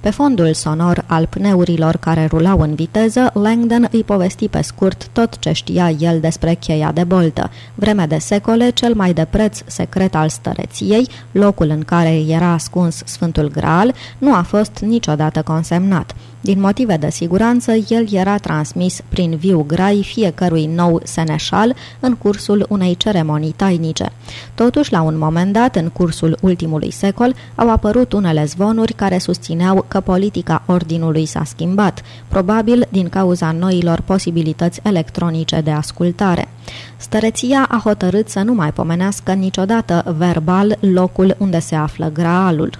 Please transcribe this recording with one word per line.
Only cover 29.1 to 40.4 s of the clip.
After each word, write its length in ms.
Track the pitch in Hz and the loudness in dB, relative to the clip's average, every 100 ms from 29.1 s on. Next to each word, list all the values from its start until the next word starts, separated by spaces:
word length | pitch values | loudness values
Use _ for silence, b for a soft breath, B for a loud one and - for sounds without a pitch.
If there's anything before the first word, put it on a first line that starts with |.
| 180 | 0
susțineau 680 | - 175 - 165 180 190 - | -2 -4 -4 -2 2 2 0
că 120 | 196 | -4
politica 640 | - 185 202 185 170 160 - | 0 0 0 -4 -2 -4 2
ordinului 600 | 180 160 165 165 156 156 | 0 0 -2 0 0 -2
s-a 180 | - | -4
schimbat, 580 | 156 - 165 196 214 - B B B | -6 -4 -2 0 0 -2 B B B
probabil 580 | 185 185 220 220 240 240 | -2 0 0 2 2 2
din 200 | 190 175 | 0 -2
cauza 440 | 190 190 175 160 | 0 0 0 0
noilor 480 | 165 185 185 170 165 | 0 0 0 2 0
posibilități 800 | - 190 180 170 156 156 170 - | 0 -2 0 -2 -2 0 -2 -2
electronice 800 | 214 185 160 - 175 160 160 151 | -2 0 -2 -4 -4 -2 -2 -2
de 100 | 156 | 0
ascultare. 760 | 151 151 - 175 175 196 175 - - B B B B | -2 -4 -2 -2 0 0 0 -4 -10 B B B B
Stăreția 680 | - 214 220 220 247 269 262 | -4 0 0 -2 0 2 2
a 100 | 233 | 0
hotărât 440 | 214 208 180 190 220 | 0 0 2 0 0
să 120 | 196 | -2
nu 140 | 202 | 0
mai 180 | 240 151 | 0 0
pomenească 600 | - 160 170 190 196 - | -2 -2 0 -2 -4 -2
niciodată 840 | 190 190 185 190 226 220 170 - 156 | 0 0 -2 0 0 0 0 0 0
verbal 580 | 180 165 | 0 0